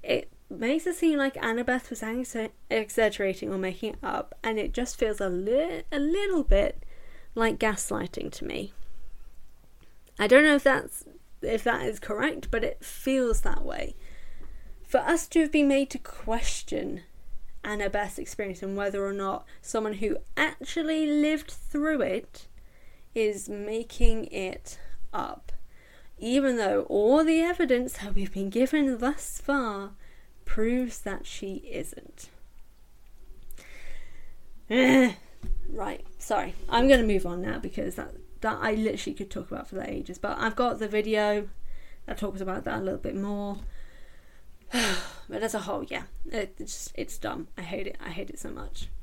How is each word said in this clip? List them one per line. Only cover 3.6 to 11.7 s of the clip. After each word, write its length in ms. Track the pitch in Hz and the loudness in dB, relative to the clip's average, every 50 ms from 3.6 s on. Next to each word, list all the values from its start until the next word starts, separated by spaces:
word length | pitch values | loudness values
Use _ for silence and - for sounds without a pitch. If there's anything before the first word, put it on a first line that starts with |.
| 190 185 185 - - 214 - | -2 -2 -4 -4 -6 -6 -6
it 40 | - | -4
up, 320 | - - - - - - - - | -4 -4 -2 -2 -4 -6 -10 -6
and 160 | - 226 220 214 | -4 -2 -2 0
it 140 | 208 - | -2 -2
just 260 | - 240 247 247 - - | -2 -2 -4 -4 0 0
feels 220 | 233 220 208 196 | 0 0 2 0
a 80 | 196 190 | -2 -2
li-, 540 | 180 180 190 208 240 277 320 339 330 311 - - | -2 -2 0 2 2 2 2 0 -2 -6 -6 -4
a 60 | 302 285 | -2 0
little 440 | 285 302 339 392 403 392 381 320 | 2 2 2 2 2 2 2 2
bit 420 | 269 - - 196 - - - - - - - - - - - - - - - | 6 6 6 6 6 2 -2 -4 -8 -8 -10 -10 -12 -12 -12 -12 -14 -8 0
like 240 | 226 226 226 - - | 2 2 2 2 2
gaslighting 760 | - 220 202 - - - 208 214 196 175 - - - - | 2 0 2 0 -4 -4 -2 -4 -4 -4 -6 -6 -6 -6
to 120 | - - - | -6 -6 -6
me. 280 | - - - 202 196 - - - - - - - - - - - - - - - - - - - - - - - - - - - - - - | -6 -4 -6 -6 -8 -6 -6 -4 -2 -2 -2 -4 -4 -6 -8 -10 -12 -12 -12 -12 -14 -14 -18 -20 -20 -20 -20 -20 -20 -20 -20 -20 -18 -2 0
I 80 | 202 | 6
don't 160 | 208 247 277 | 8 10 10
know 140 | 302 311 294 | 10 10 6
if 80 | 285 - | 6 6
that's, 400 | 269 262 - - - - - - - - - - - - - | 6 4 4 0 -6 -12 -12 -14 -14 -20 -20 -18 -18 -14 -8
if 200 | - 214 226 220 - | -4 -2 -2 0 2
that 180 | 240 | 0